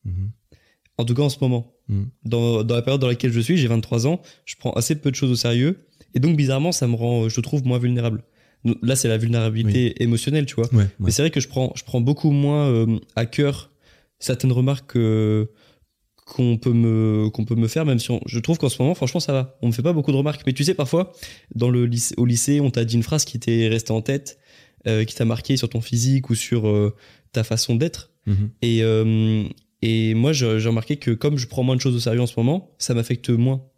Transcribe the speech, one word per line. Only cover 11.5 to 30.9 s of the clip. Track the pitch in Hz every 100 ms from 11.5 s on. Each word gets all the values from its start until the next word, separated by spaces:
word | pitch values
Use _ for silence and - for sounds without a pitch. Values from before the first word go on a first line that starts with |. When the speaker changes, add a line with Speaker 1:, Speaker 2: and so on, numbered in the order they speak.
| 131 127 -
Speaker 2:
je | -
prends | 127
beaucoup | 120 147 156
moins, | 143 143 147 143
euh, | 113 113 113 - -
à | 113
cœur | - 143 143 - _ _ _ _ _
certaines | - 123 135
remarques, | 123 131 139 - 120
euh, | 113 110 107 107 110 _ _ _ _ _ _ _ -
qu'on | - 123 117
peut | 123
me, | 117 117 110 110 107 107
qu'on | 110 110
peut | 113
me | 113
faire, | 160 156
même | 120
si | -
on, | 120 -
je | 120
trouve | 113 165
qu'en | 139
ce | -
moment, | 131 180
franchement, | 127 180
ça | -
va. | 135 127 -
On | 120
me |
fait | 113
pas | 143
beaucoup | 165 143
de | 135
remarques. | 143 143 -
Mais |
tu | 127
sais, | 147
parfois, | 190 139 165 185 - - - _ 113
dans | 123
le | 123 120
lycée, | 117 - -
au | 120
lycée, | 117 - 147
on | 139
t'a | 123
dit | 117 117
une |
phrase | 110 156 -
qui | 117
t'est | - 117 113
restée | 110 -
en | 110
tête, | 113 139 - - _ - _ _ 117
euh, | 110 113
qui | -
t'a |
marqué | 113 117 - 135
sur | 117
ton | 117
physique | 113 120 123 135 131
ou | 113
sur, | - 117 107
euh, | 104 104 - - _ _
ta | - 110
façon | 113 - 117
d'être. | 165 - - _ -
Speaker 1:
Mhm. | 98 107 -
Speaker 2:
Et, | 120 113
euh, | 113 110 110 110 110 110 104 - _ _
et | 113 113 113 113
moi, | 131
je, | 151 120 110
j'ai | 113
remarqué | 113 110